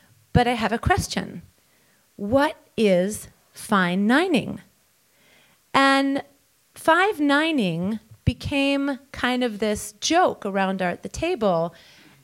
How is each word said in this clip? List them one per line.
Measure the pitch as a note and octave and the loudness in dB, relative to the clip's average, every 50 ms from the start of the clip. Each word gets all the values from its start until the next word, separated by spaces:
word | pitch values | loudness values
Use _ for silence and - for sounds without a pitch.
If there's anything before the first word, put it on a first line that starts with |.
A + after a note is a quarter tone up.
| _ _ _ _ _ _ | _ _ _ _ _ _
But | - - B3 A#3 | 2 2 2 2
I | B3 | 0
have | A3+ A3+ F#3+ | 0 -2 -2
a | G#3+ A#3 | -2 -2
question. | - - F#4 G4+ - - - - - - - F3 - - _ _ _ _ _ _ _ _ _ _ _ _ _ | 0 0 0 0 -2 -4 -6 -6 -8 -8 -10 -14 -16 -20 _ _ _ _ _ _ _ _ _ _ _ _ _
What | - G3+ G3+ A#3 C4+ C#4+ D#4 D#4+ - _ _ _ - | -10 -4 0 0 2 2 0 -2 -6 _ _ _ 0
is | A3+ G3+ F#3 F3 F3+ G3+ G#3+ - - - - _ _ _ | 2 4 4 4 2 0 -4 -8 -12 -16 -20 _ _ _
fine | _ - - - G#3+ G3 F3+ F3 F3 F#3+ G3+ G#3 | _ -14 -6 -2 0 2 2 2 0 0 2 2
dining?" | B3 C#4+ F4 G4 E4 A3+ - - - - - _ _ _ _ _ _ _ _ _ _ _ _ _ _ _ _ _ _ _ _ _ - | 2 2 2 2 0 -2 -2 -4 -8 -12 -14 _ _ _ _ _ _ _ _ _ _ _ _ _ _ _ _ _ _ _ _ _ 2
And | C4 C4+ C4+ C4+ C4+ C#4 C#4 C#4 C#4 - - _ _ _ _ _ _ _ _ _ | 2 4 4 4 2 2 0 -2 -4 -6 -10 _ _ _ _ _ _ _ _ _
five | - - - D#4+ E4+ F#4 G#4 G4+ D4+ | -4 2 2 4 4 4 2 0 0
nining | D4+ C#4+ C#4 C#4+ D#4 E4 D#4+ C#4 G#3+ F3+ E3 E3 F3+ F#3+ A3+ G#3+ - - - - - | 2 2 2 2 2 0 0 0 0 0 -2 -2 -2 -4 -4 -6 -8 -14 -20 -8 -4
became | - B3 - - - D4 C#4 C#4 C#4 C#4 C#4 C#4 C#4+ C#4 A#3+ - _ | -4 -4 -4 -4 -4 -2 0 0 0 0 0 -2 -2 -4 -6 -10 _
kind | - - - B3 B3+ B3 B3+ | -10 -4 -2 -2 0 0 -2
of | B3 G#3 G3 | -2 -2 -2
this | A3 G#3+ G#3 G#3 - - - - | -2 -2 -2 -4 -6 -12 -12 -8
joke | - - D#4+ E4+ F#4 - - - - | -4 0 2 2 2 2 0 -2 -6
around | G#3 F#3+ G3 F#3+ F#3+ F#3+ F#3+ | -4 -2 0 0 0 0 -2
our, | F#3 F3 F3 | -2 -4 -4
the | - - G3 | -6 -10 -12
table, | - - - E4 F#4 C4 A3 G3+ F3 E3 E3 E3+ - - - - - - - - _ _ | -10 -6 -4 -4 -2 0 0 0 2 0 0 -4 -6 -12 -20 -20 -20 -20 -20 -20 _ _